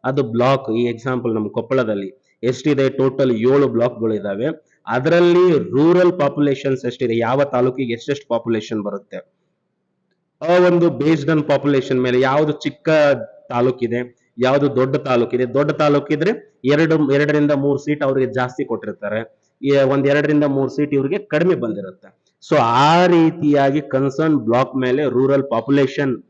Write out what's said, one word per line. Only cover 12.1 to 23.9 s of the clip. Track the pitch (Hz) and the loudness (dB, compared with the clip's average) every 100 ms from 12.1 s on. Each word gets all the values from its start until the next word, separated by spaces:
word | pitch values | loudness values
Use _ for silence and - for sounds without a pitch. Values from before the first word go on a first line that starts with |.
| 123 | 2
ಯಾವ್ದು | 131 143 151 | 2 2 0
ಚಿಕ್ಕ | 147 143 - 160 156 147 127 - - _ | -2 -6 -6 0 2 2 0 -4 -18 _
ತಾಲೂಕಿದೆ, | 120 127 127 117 120 123 _ _ - | 0 0 0 -4 -4 -8 _ _ -4
ಯಾವ್ದು | 127 143 143 123 | 0 2 0 0
ದೊಡ್ಡ | 131 139 | 0 -2
ತಾಲೂಕಿದೆ, | 131 123 117 123 123 | 0 0 0 -2 -2
ದೊಡ್ಡ | 127 147 | 0 -2
ತಾಲೂಕಿದ್ರೆ | 151 151 143 143 147 175 240 - _ 127 | 0 0 0 0 -2 -2 -4 -10 _ 0
ಎರಡು, | 143 160 156 143 | 2 2 2 2
ಎರಡರಿಂದ | 139 147 151 147 | 2 2 2 2
ಮೂರು | 143 139 143 | 0 0 -2
ಸೀಟ್ | 147 147 | -4 -2
ಅವ್ರಿಗೆ | 139 135 127 | -2 0 -2
ಜಾಸ್ತಿ | 113 127 127 135 | -2 -6 -6 -6
ಕೊಟ್ಟಿರ್ತಾರೆ, | 110 104 95 104 107 113 _ _ _ | -6 -8 -10 -6 -6 -8 _ _ _
ಈ | 135 | 0
ಒಂದ್ | 139 135 139 139 | 2 2 2 2
ಎರಡರಿಂದ | 143 147 151 | 2 2 2
ಮೂರು | 147 135 131 | 2 0 -2
ಸೀಟ್ | 139 147 | -2 -2
ಇವ್ರಿಗೆ | 139 135 196 | -2 -2 -6
ಕಡಿಮೆ | - 156 175 151 | -4 -2 0 0
ಬಂದಿರುತ್ತೆ. | 120 101 95 - - _ _ _ - | -4 -8 -12 -18 -20 _ _ _ -2
So | 151 | 0
ಆ | 117 120 147 170 180 | 2 4 4 4 4
ರೀತಿಯಾಗಿ | 175 160 170 151 143 139 147 | 4 4 2 2 2 2 0
ಕನ್ಸರ್ನ್ | 147 | -2